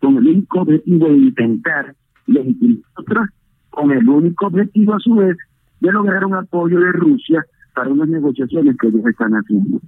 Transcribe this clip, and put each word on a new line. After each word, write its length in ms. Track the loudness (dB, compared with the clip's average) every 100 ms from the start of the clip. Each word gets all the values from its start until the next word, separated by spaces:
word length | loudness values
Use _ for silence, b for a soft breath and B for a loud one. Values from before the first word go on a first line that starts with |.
con 160 | 0 2
el 100 | 4
único 340 | 2 0 -2
objetivo 480 | 0 0 2 2 4
de 80 | 4
intentar 760 | 4 2 -2 -2 -4 -6 -8 -16 _ _ 0
legitimar 560 | 0 0 0 0 0 -4 -14
otra, 360 | -4 -4 -4 _ _ _ _
con 200 | -2 0
el 180 | 2 2
único 380 | 2 0 -2 -4
objetivo, 480 | -2 -2 0 0
a 60 | 0
su 140 | 0 2
vez, 200 | 2 -2 -10 _ _ -4
de 120 | -2
lograr 320 | 0 -2 -2
un 100 | -2
apoyo 460 | -4 -4 -4 0 0
de 120 | 0
Rusia 520 | 2 2 0 0 -4 -4 b b
para 160 | -8 -2
unas 180 | -2 -2
negociaciones 680 | -2 -4 -4 -4 0 0 0
que 120 | 0
ellos 160 | 0 -2
están 260 | -2 -2
haciendo. 480 | -2 0 -2 -2 -4